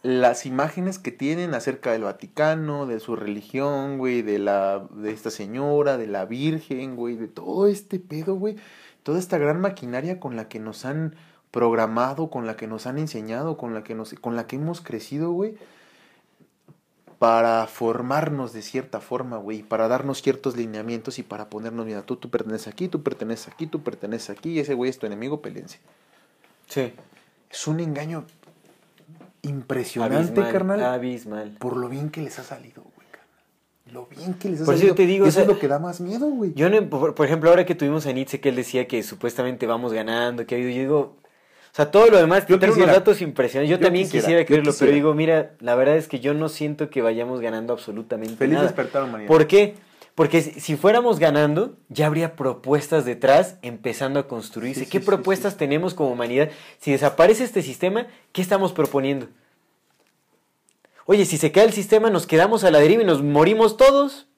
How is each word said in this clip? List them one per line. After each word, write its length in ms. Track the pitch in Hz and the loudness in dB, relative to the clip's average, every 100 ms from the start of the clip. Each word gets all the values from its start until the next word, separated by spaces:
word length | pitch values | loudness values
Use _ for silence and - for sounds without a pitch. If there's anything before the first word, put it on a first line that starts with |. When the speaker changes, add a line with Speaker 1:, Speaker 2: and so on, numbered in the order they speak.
Speaker 1:
Las 440 | 127 127 123 123 131 | 0 2 2 2 -6
imágenes 500 | 131 156 180 185 190 | -4 -4 -4 -8 -6
que 140 | - | -12
tienen 420 | - 139 165 175 | -6 -6 -4 -6
acerca 380 | 127 127 131 127 | -6 -6 -6 -4
del 100 | 113 | -4
Vaticano, 840 | 101 - 101 - 151 160 156 143 139 | -4 -10 -14 -2 -2 -2 -6 -6 -8
de 120 | 113 | -8
su 160 | 110 107 | -8 -8
religión, 840 | 104 104 - 131 143 139 139 135 | -8 -10 -8 -6 -4 -4 -6 -6
güey, 240 | 131 120 | -4 -2
de 160 | 107 101 | -2 -2
la, 440 | 101 101 98 98 95 | 0 0 0 -2 -8
de 220 | 107 107 | -12 -10
esta 180 | 110 113 | -8 -10
señora, 640 | 110 101 120 143 147 143 131 | -10 -10 -6 -2 0 0 -2
de 100 | 110 | -4
la 180 | 101 95 | -6 -6
Virgen, 680 | 120 151 160 156 131 131 123 | -4 -4 -4 -8 -10 -10 -8
güey, 200 | 120 117 | -8 -8
de 100 | 110 | -12
todo 400 | - - 185 202 | -12 -8 0 0
este 320 | 196 - 185 | 0 -8 -10
pedo, 340 | - 151 165 | -8 -10 -6
güey. 220 | 190 208 208 - - - _ | -6 -6 -10 -20 -20 -20 _
Toda 160 | - 170 | -6 -4
esta 180 | 180 175 | -2 -2
gran 240 | 147 156 | 0 0
maquinaria 580 | 196 190 123 123 160 180 | -4 -6 -10 -8 -8 -10
con 160 | 143 117 | -10 -10
la 140 | 110 | -12
que 100 | 113 | -14
nos 260 | 110 104 127 | -14 -12 -8
han 300 | 151 160 - _ _ _ | -6 -8 -10 _ _ _
programado, 800 | 120 117 113 110 113 127 139 156 | 0 2 2 0 0 -2 -4 -8
con 160 | 131 113 | -8 -10
la 100 | 110 | -10
que 80 | 110 | -12
nos 220 | 110 127 | -12 -10
han 100 | 139 | -8
enseñado, 600 | 156 113 107 117 156 147 | -8 -8 -10 -8 -8 -8
con 180 | 120 110 | -10 -10
la 80 | |
que 100 | 107 | -10
nos, 220 | 113 110 - | -14 -12 -10
con 200 | 120 117 | -8 -6
la 120 | 117 | -8
que 80 | 131 | -8
hemos 260 | 156 170 | -8 -8
crecido, 480 | - 113 - 143 165 | -10 -12 -10 -8 -6
güey, 200 | 175 214 214 - _ _ _ _ _ _ _ _ _ _ _ _ _ _ _ | -4 -6 -10 -20 _ _ _ _ _ _ _ _ _ _ _ _ _ _ _
para 480 | 117 113 117 113 110 | 2 4 2 0 -4
formarnos 840 | - 113 117 123 143 156 143 123 | -6 -4 -4 -4 -4 -4 -6 -10
de 100 | 110 | -12
cierta 380 | 104 131 127 107 | -10 -10 -8 -14
forma, 360 | - 123 123 113 | -10 -10 -8 -10
güey, 240 | 101 110 | -10 -12
para 260 | 107 110 113 | -6 -2 0
darnos 360 | 127 139 131 | -2 -4 -4
ciertos 340 | 135 131 135 123 | -4 -4 -6 -6
lineamientos 600 | 113 107 113 117 123 127 | -8 -8 -10 -10 -10 -14
y 40 | |
para 240 | - 104 107 | -14 -14 -14
ponernos, 380 | 107 113 117 110 | -12 -12 -10 -10
mira, 160 | 104 | -10
tú, 140 | - 123 | -10 -12
tú 160 | 123 | -6
perteneces 380 | 117 107 110 110 | -6 -6 -10 -12
aquí, 180 | - 180 | -10 -8
tú 160 | 165 | -6
perteneces 460 | 147 135 110 113 - | -6 -8 -10 -10 -12
aquí, 180 | - 160 | -14 -10
tú 160 | 160 | -8
perteneces 480 | - - 101 113 - | -10 -10 -10 -10 -12
aquí, 220 | 101 165 | -12 -8
y 60 | 160 | -6
ese 120 | 143 | -4
güey 160 | 127 127 | -4 -4
es 80 | 127 | -6
tu 80 | 113 | -10
enemigo, 380 | 101 123 151 | -10 -10 -10
peleense. 340 | 123 98 - - _ _ _ _ _ _ _ _ _ | -10 -16 -18 -20 _ _ _ _ _ _ _ _ _
Speaker 2:
Sí. 240 | 143 123 - _ _ _ _ _ | -8 -8 -10 _ _ _ _ _
Speaker 1:
Es 160 | - 156 | -12 -6
un 140 | 156 | -6
engaño 440 | 165 143 151 165 - _ _ _ _ _ _ _ _ - - _ | -6 -8 -8 -12 -14 _ _ _ _ _ _ _ _ -20 -20 _
impresionante, 1000 | 143 139 123 127 120 120 117 151 170 202 | -10 -10 -6 -6 -6 -4 0 0 0 0
Speaker 2:
Abismal, 100 | 190 | 0
Speaker 1:
carnal, 320 | 190 185 208 | -2 -2 -2
Speaker 2:
abismal. 720 | 127 127 127 120 113 107 107 107 | -2 -4 -6 -10 -12 -12 -12 -10
Speaker 1:
por 160 | 123 123 | -8 -6
lo 120 | 123 | -8
bien 200 | 135 151 | -8 -10
que 100 | 160 | -10
les 160 | 147 - | -12 -14
ha 40 | |
salido, 400 | 127 127 120 - - _ | -16 -18 -20 -20 -20 _
güey, 120 | _ | _
carnal. 840 | - _ _ _ _ _ _ _ | -20 _ _ _ _ _ _ _
Lo 120 | 123 123 | -20 -20
bien 260 | 139 175 180 | -12 -10 -8
que 140 | 196 | -6
les 120 | 160 | -2
ha 40 | 156 | 2
Speaker 2:
Por 80 | 123 | 6
eso 40 | |
Speaker 1:
salido. 120 | 196 | 6
Speaker 2:
yo 20 | 180 | 6
te 100 | 180 | 4
digo, 200 | 190 196 | 6 6
Speaker 1:
Y 40 | |
eso 100 | 170 | 6
Speaker 2:
o 20 | |
sea, 20 | |
Speaker 1:
es 40 | 202 196 | 4 4
lo 40 | |
que 80 | 139 | 2
da 120 | 143 | -2
más 200 | 175 175 | -4 -8
miedo, 280 | 180 226 302 | -8 -4 -2
güey. 260 | 262 196 | -2 -4
Speaker 2:
yo 160 | 131 170 | 2 4
no, 200 | 214 175 | 4 2
por, 260 | 139 151 143 | -2 -2 2
por 100 | 139 | 0
ejemplo, 240 | 160 160 | 4 6
ahora 160 | 175 175 | 6 4
que 100 | 175 | 0
tuvimos 300 | - 156 143 | 0 -2 -4
a 60 | |
Nietzsche, 280 | 131 135 139 | -6 -6 -2
que 100 | 139 | -2
él 60 | 123 | -2
decía 320 | 120 127 120 | -2 -2 -2
que 160 | 120 | -4
supuestamente 640 | 104 101 120 123 127 127 117 | -6 -6 -6 -4 -6 -4 -4
vamos 260 | 117 123 | -2 -2
ganando, 520 | 110 107 117 120 120 117 | -4 -2 -2 -2 -4 -6
que 100 | 123 | -4
ha 20 | |
habido, 140 | 123 | -4
yo 80 | 123 | -4
digo, 380 | 135 151 139 _ _ _ _ _ _ | 0 -2 -2 _ _ _ _ _ _
o 40 | - | -2
sea, 140 | 147 | 4
todo 180 | 196 226 | 8 8
lo 80 | 202 | 8
demás, 280 | 160 190 190 | 6 4 4
Speaker 1:
Yo 120 | 185 | 4
Speaker 2:
tener 120 | 190 | 6
unos 40 | 185 | 6
Speaker 1:
quisiera. 140 | 180 139 | 6 6
Speaker 2:
datos 220 | 185 202 | 6 2
impresionantes. 480 | 165 - 123 135 151 | -2 -2 -2 0 0
Yo 80 | 175 | 2
Speaker 1:
Yo 40 | |
Speaker 2:
también 220 | 139 180 185 | 2 2 0
Speaker 1:
quisiera, 200 | 135 110 | 0 2
Speaker 2:
quisiera 160 | 170 | 2
Speaker 1:
yo 60 | 156 | 4
Speaker 2:
creerlo, 240 | 151 147 | 2 2
Speaker 1:
quisiera. 160 | 143 135 | 2 4
Speaker 2:
pero 60 | 143 | 4
digo, 180 | 151 151 | 4 2
mira, 380 | 160 160 - _ | 2 2 0 _
la 140 | 117 123 | 0 4
verdad 200 | 135 156 | 4 4
es 120 | 151 | 0
que 100 | 135 | -4
yo 140 | 131 | -2
no 160 | 147 156 | -2 -4
siento 400 | 156 151 147 147 | -6 -8 -6 -6
que 120 | 135 | -2
vayamos 380 | 113 113 120 127 | -2 -2 -4 -6
ganando 300 | 117 113 117 | -6 -6 -6
absolutamente 600 | 117 - 104 113 113 110 113 | -6 -6 -12 -8 -8 -8 -2
Speaker 1:
Feliz 200 | 135 147 | 0 2
Speaker 2:
nada. 100 | 143 | 2
Speaker 1:
despertar, 360 | - 123 143 | 0 -4 -4
humanidad. 240 | 131 113 104 | -6 -8 4
Speaker 2:
¿Por 180 | 156 151 | 4 8
qué? 280 | 196 208 - _ _ - | 6 4 -2 _ _ -16
Porque 280 | - 151 165 | 0 2 2
si, 180 | 151 135 | 0 -8
si 160 | - 147 | -6 2
fuéramos 440 | 196 233 240 170 | 4 4 2 2
ganando, 580 | 156 147 147 156 254 - _ | 4 4 2 2 -2 -6 _
ya 200 | 127 151 | -2 0
habría 280 | 151 165 - | 0 -4 -2
propuestas 720 | 131 123 127 143 143 160 123 | -4 -4 0 0 2 0 0
detrás 500 | 120 131 147 185 - | 0 4 6 4 -6
empezando 580 | 123 117 131 110 135 139 | -14 -8 -8 -4 -2 -2
a 80 | 139 | -4
construirse. 540 | 117 - 113 120 131 | -10 -10 -10 -8 -6
Speaker 1:
Sí, 40 | 131 | -4
Speaker 2:
¿Qué 80 | 190 | -2
Speaker 1:
sí, 60 | |
sí, 20 | - | 0
Speaker 2:
propuestas 480 | 190 190 190 202 | 0 0 -2 -2
Speaker 1:
sí. 60 | - | -4
Speaker 2:
tenemos 340 | 143 151 185 | -2 0 -2
como 180 | 180 143 | -2 -4
humanidad? 380 | 120 120 127 151 - - _ | -2 -2 0 0 -4 -20 _
Si 120 | - | -2
desaparece 540 | 135 143 - 175 220 254 | 0 0 4 4 4 0
este 160 | 202 | -4
sistema, 460 | 139 123 180 214 240 - _ | -4 -4 -2 -2 -6 -18 _
¿qué 80 | - | -6
estamos 320 | 185 196 190 | 0 2 0
proponiendo? 540 | 180 147 139 135 139 117 _ _ _ _ _ _ _ _ _ _ _ _ _ _ _ _ _ - | 0 0 0 0 -4 -8 _ _ _ _ _ _ _ _ _ _ _ _ _ _ _ _ _ 2
Oye, 180 | 208 190 | 4 4
si 120 | 151 | 2
se 160 | 156 | 2
cae 100 | 185 | 6
el 80 | 226 | 6
sistema, 380 | 208 185 220 226 | 4 4 4 4
nos 180 | 185 - | 2 2
quedamos 380 | 160 190 220 185 | 4 4 4 6
a 60 | |
la 80 | 151 | 8
deriva 220 | 156 226 | 8 6
y 40 | 202 | 4
nos 180 | 147 | 2
morimos 540 | 147 147 165 214 226 220 | 4 4 6 6 4 8
todos 500 | 269 277 285 - - | 6 8 2 -4 -20